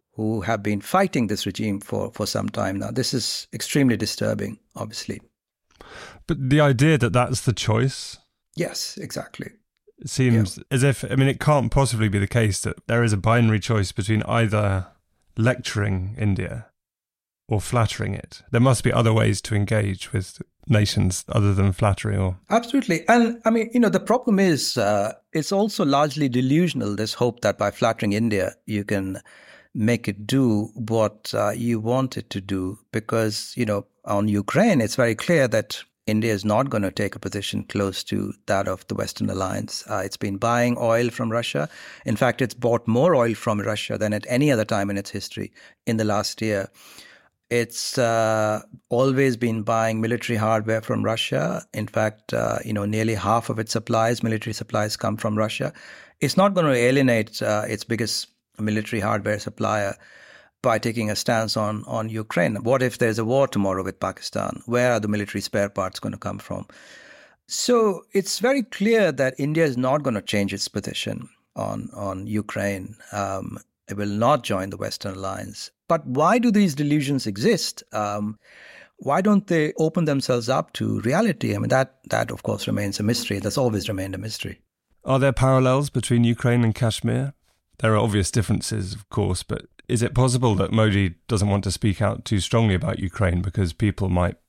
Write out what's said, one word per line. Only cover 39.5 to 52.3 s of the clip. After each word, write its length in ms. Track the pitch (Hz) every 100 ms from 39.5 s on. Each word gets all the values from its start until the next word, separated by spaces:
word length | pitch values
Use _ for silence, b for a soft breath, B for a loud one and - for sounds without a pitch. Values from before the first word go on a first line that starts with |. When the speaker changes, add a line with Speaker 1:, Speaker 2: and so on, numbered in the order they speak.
| 98 107 - -
Speaker 1:
Uh, 120 | 107 98
it's 120 | -
been 200 | 107 98
buying 400 | 113 120 120 120
oil 300 | 117 113 120
from 220 | - 117
Russia. 380 | 113 117 143 156 B B B B
In 100 | 110
fact, 260 | 127 113
it's 120 | 123
bought 340 | - 117 117 -
more 280 | 117 160 151
oil 180 | 117
from 260 | 107 - 107
Russia 380 | 98 107 - 107
than 160 | 107
at 120 | 104 -
any 220 | 123 147
other 140 | 123 107
time 240 | 107 101
in 80 | 101
its 120 | 101
history 420 | 101 - - 98 - B B -
in 120 | 110
the 80 | 107
last 360 | 104 101 -
year. 280 | 110 107 - _ B B B B B B -
It's, 480 | 120 113 - - -
uh, 640 | 117 113 110 110 107 107 - - -
always 480 | 120 135 135 139 117
been 280 | 120 113
buying 360 | 107 113 113 110
military 380 | 113 117 - 117
hardware 440 | 110 113 107 113
from 220 | - 113
Russia. 600 | 104 113 - - - - -
In 120 | 107 107
fact, 480 | - 110 - -